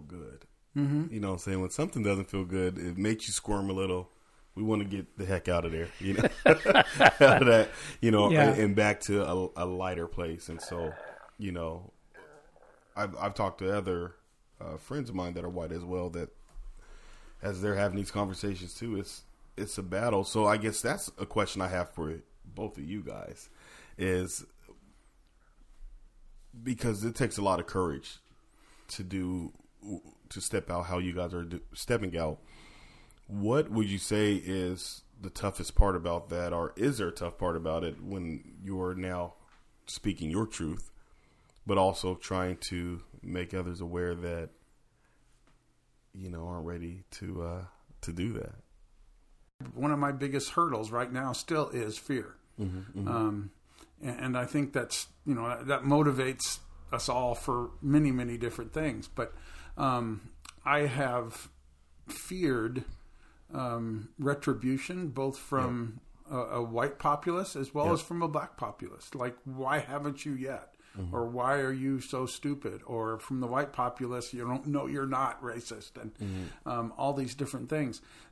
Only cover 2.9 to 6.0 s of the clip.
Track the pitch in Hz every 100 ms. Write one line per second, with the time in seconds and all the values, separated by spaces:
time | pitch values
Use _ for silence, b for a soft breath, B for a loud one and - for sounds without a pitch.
2.9 | 90 107 110 - - 107 101 98 92 95
3.9 | 90 90 - _ - - 95 110 110 98
4.9 | 98 87 - 92 90 - 87 85 80 85
5.9 | -